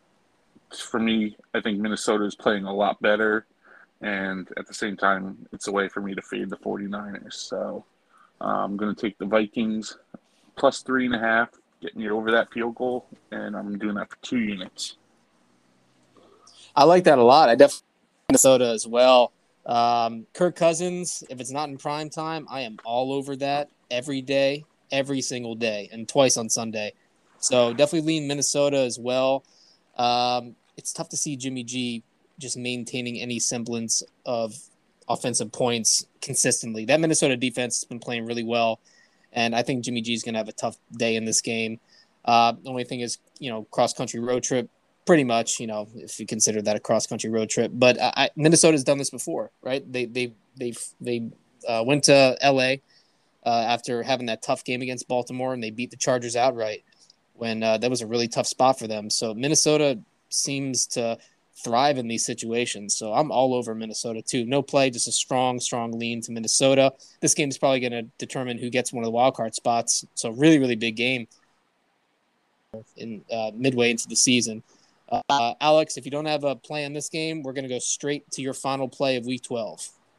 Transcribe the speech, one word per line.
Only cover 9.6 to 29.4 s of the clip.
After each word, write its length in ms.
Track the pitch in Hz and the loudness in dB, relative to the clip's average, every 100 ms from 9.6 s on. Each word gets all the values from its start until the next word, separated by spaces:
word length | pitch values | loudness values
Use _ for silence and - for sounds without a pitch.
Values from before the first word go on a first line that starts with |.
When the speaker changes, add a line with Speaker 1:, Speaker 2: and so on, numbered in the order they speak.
| 110 110 - - _ - _ _ _ - | -4 -4 -8 -14 _ -20 _ _ _ 0
Speaker 1:
plus 260 | 139 - | 2 2
three 220 | - 131 127 | -2 0 0
and 80 | 117 | 0
a 40 | |
half, 300 | 113 113 117 _ _ _ | 2 2 0 _ _ _
get 140 | - - | -14 -8
me 140 | 107 | -4
over 200 | 110 110 | -2 2
that 220 | 113 110 | 2 2
field 220 | 120 117 117 | -4 -6 -4
goal, 320 | 127 123 - - _ | -4 -4 -8 -20 _
and 240 | 110 104 104 | -10 -8 -8
I'm 240 | 101 98 | -8 -6
doing 160 | 104 101 | -6 -6
that 140 | 95 | -8
for 60 | - | -12
two 180 | - 127 | -6 -4
units. 580 | 107 104 - - - - _ _ _ _ _ _ _ _ _ _ _ _ _ _ - - - 143 | -2 -6 -10 -12 -12 -12 _ _ _ _ _ _ _ _ _ _ _ _ _ _ -20 -20 0 6
Speaker 2:
I 100 | 147 | 8
like 180 | 180 | 8
that 160 | 180 135 | 8 8
a 40 | |
lot. 260 | 117 143 120 | 10 10 10
I 60 | 127 | 10
definitely 300 | 143 - - | 8 6 -16
like 440 | _ _ _ - | _ _ _ 2
Minnesota 340 | 131 135 127 120 | 6 8 6 4
as 180 | 110 113 | 0 0
well. 440 | 120 127 127 117 _ _ _ - | 6 8 8 6 _ _ _ -2
Um, 600 | 117 120 120 117 113 - | 2 4 2 0 -2 -10
Kirk 220 | - 180 - | -2 0 2
Cousins, 680 | 170 160 180 180 180 - - | 2 2 -2 -4 -6 -8 -12
if 100 | 127 | -12
it's 120 | 123 | -8
not 180 | 139 151 | -6 -6
in 80 | 139 | -8
prime 320 | 147 151 156 | -6 -6 -6
time, 380 | 160 156 160 131 | -8 -6 -8 -8
I 120 | 135 | -8
am 160 | 117 107 | -8 -10
all 300 | 113 120 131 | -4 -2 -2
over 220 | 139 139 135 | -4 -6 -6
that 320 | 139 143 147 _ - | -2 -2 -4 _ -8
every 300 | 123 143 135 | -6 -6 -6
day, 440 | 131 139 139 147 151 _ - | -2 2 2 0 -8 _ -6
every 300 | 135 135 135 | -4 -2 -4
single 340 | - 123 117 113 | -4 -6 -8 -4
day, 320 | 117 104 98 | -4 -4 -8
and 180 | 113 110 | -12 -2
twice 260 | 143 131 123 | 4 4 2
on 140 | 113 | -2
Sunday. 440 | 123 113 107 104 - _ _ _ _ | -4 -4 -6 -8 -10 _ _ _ _
So 340 | - 127 120 | 2 4 4
definitely 340 | 120 147 165 156 | 4 2 2 0
lean 200 | 160 143 | -2 -2
Minnesota 500 | 143 - 143 143 139 | -2 -2 2 2 2
as 200 | 123 113 | 0 -2
well. 460 | 123 127 131 135 | -2 0 2 0